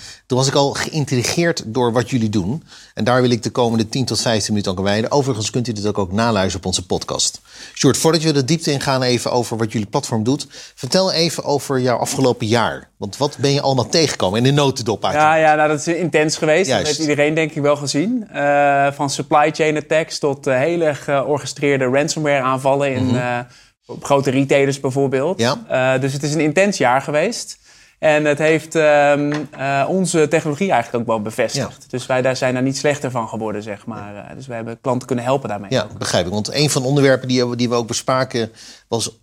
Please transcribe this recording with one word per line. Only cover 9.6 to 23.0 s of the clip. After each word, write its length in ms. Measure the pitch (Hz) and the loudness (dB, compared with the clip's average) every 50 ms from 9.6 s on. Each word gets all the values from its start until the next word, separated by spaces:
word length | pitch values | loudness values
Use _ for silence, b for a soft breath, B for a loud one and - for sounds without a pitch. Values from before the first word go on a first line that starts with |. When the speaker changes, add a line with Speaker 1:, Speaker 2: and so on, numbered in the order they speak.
| 117 107 - | -4 -4 -2
Speaker 1:
jullie 140 | 117 104 | -4 -4
platform 380 | - - 147 - - 123 110 107 | -2 -4 -4 -2 -2 -2 -2 0
doet, 220 | 120 139 151 - B B B B B B | 0 -2 -2 -4 B B B B B B
vertel 380 | - - 127 - 185 190 185 135 | -12 -6 -2 0 2 2 2 0
even 320 | 156 165 165 - - - | 0 0 -2 -2 -4 -4
over 360 | - 143 139 - - 139 131 | -2 -2 -2 -2 -2 -2 0
jouw 160 | 123 127 117 | 2 0 0
afgelopen 500 | - - - - - 135 127 117 - 120 | 0 -2 -4 0 2 2 2 2 2 0
jaar. 420 | 104 117 117 107 87 69 67 - - _ | 0 2 2 2 0 -2 -6 -12 -18 _
Want 200 | - 98 101 - | -12 -10 -10 -4
wat 200 | - 139 147 - - | -2 -4 -4 -2 -2
ben 120 | 120 139 143 | 0 0 0
je 80 | 139 | 2
allemaal 280 | - 135 135 127 113 - | 0 0 0 0 0 0
tegengekomen 500 | - 165 156 135 - - 107 92 98 113 | 2 2 2 2 0 0 -2 0 2 2
in 60 | 120 | 2
de 60 | 135 143 147 143 | 4 4 4 4
notendop 400 | 135 131 131 117 113 104 - - | 2 0 0 -2 -2 -2 -2 -2
Speaker 2:
Ja, 60 | 98 | 0
Speaker 1:
uiteraard? 320 | 143 151 156 156 160 160 | 2 4 4 4 4 4
Speaker 2:
ja, 140 | 160 156 151 | 4 4 4
nou, 140 | 151 151 151 | 4 4 2
dat 100 | 156 143 | 0 0
is 160 | 143 170 170 | -2 -2 -2
intens 420 | 160 180 156 - 160 151 156 151 | -2 -2 0 2 2 2 2 0
geweest. 300 | - 170 156 151 175 185 135 | 0 0 2 2 2 2 2
Speaker 1:
Juist. 180 | 123 104 90 | 0 0 0
Speaker 2:
Dat 100 | 151 147 | 0 -2
heeft 120 | 147 160 147 | -2 0 0
iedereen, 260 | 147 135 147 151 156 | 2 2 2 2 2
denk 180 | 160 160 151 - | 0 -2 -2 -2
ik, 100 | 151 139 | -2 0
wel 140 | 143 147 | 0 0
gezien. 520 | 135 143 135 - 143 165 214 254 247 208 - | 0 -2 -2 -2 -2 -2 0 -2 -4 -6 -6
Eh, 640 | - 147 143 143 143 143 143 143 143 139 139 143 139 | -6 -2 0 2 4 4 4 4 4 4 2 0 0
van 180 | - 147 139 | -2 -4 -4
supply 400 | - - 139 - 160 147 147 160 156 | -4 -6 -2 0 2 4 4 2 2
chain 240 | - 160 156 151 | 0 0 0 0
attacks 420 | 151 147 - 156 156 165 160 - - | -2 -2 0 0 0 0 -2 -4 -4
tot, 280 | - 143 135 139 139 | -2 -2 -2 -2 -2
eh, 100 | 143 131 | 0 0
hele 380 | 127 139 165 175 175 165 151 139 | 2 2 0 0 0 0 0 -2
georchestreerde 880 | - - - 143 139 123 117 147 135 131 131 - - 143 143 143 135 131 | -2 -4 -2 -2 0 0 0 -2 -2 -4 -6 -6 -2 0 2 2 2 2
ransomware 580 | 123 127 139 151 160 - 160 151 147 143 139 127 | 2 2 2 0 0 -2 -2 0 0 2 2 2
aanvallen 520 | 131 131 131 135 135 139 139 143 139 131 | 0 0 0 2 2 2 2 2 0 0
in, 100 | 127 | 0